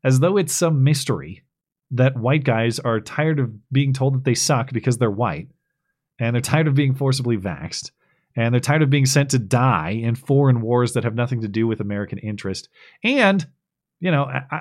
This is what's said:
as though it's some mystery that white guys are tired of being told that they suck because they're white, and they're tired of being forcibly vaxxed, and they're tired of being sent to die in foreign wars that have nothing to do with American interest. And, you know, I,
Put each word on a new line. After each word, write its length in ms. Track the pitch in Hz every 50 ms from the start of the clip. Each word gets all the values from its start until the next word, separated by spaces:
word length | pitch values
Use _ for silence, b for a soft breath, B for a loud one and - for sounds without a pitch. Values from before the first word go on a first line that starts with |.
| -
as 160 | 131 131 131
though 180 | 147 180 196
it's 160 | 202 180 165 -
some 300 | - 175 165 156 139 131
mystery 600 | 143 151 - - - 117 78 69 78 90 - _ _ _ _ _ _ _ _ _ -
that 240 | 127 120 127 131 135
white 280 | 123 110 123 147 156 135
guys 340 | 139 117 113 113 117 113 -
are 200 | - 120 113 110
tired 400 | - - - - 151 160 160 143
of 120 | 131 113 107 104 - -
being 220 | 131 135 143 135 131
told 200 | 131 131 135 135
that 100 | 127 131
they 120 | 139 117
suck 360 | - - - 147 120 117 -
because 260 | 120 113 - 135 120 113
they're 100 | 127 110
white, 380 | 98 101 120 104 78 73 - - _ _ _ _ _ _ _ _ _ _ _ _ _ -
and 160 | 117 117 120
they're 60 | 123
tired 260 | 123 - - 156 160
of 80 | 156 135
being 180 | 139 143 135 131
forcibly 440 | 131 139 135 131 135 131 120 117
vaxxed, 520 | 101 95 98 82 71 - - - - - - _ _ _ _ _ _ _ _ -
and 180 | 117 113 117 123
they're 80 | 123
tired 220 | 127 - 147 156 156
of 80 | 135
being 160 | 139 143 135
sent 240 | 131 - 143 139 131
to 80 | - 127
die 500 | 107 95 - 120 123 131 110 82 78 82
in 240 | 104 113 117 117 117
foreign 480 | 127 - - 139 139 143 135 123 117
wars 320 | 110 113 120 123 123 117 -
that 100 | 123 110
have 120 | 117 110
nothing 260 | 120 120 123 127 117
to 60 | 110
do 180 | 107 98 110 113
with 160 | 113 110 -
American 380 | 104 101 101 101 104 - - 101
interest. 500 | - 104 107 101 - 98 95 - - b b b b b b b -
And, 420 | 226 269 277 233 196 196 196 151 - _ _ _ _ _ _ _ _ _ _
you 120 | 165 185
know, 120 | 160 139 139
I, 180 | 135 127 131 135 - 147 156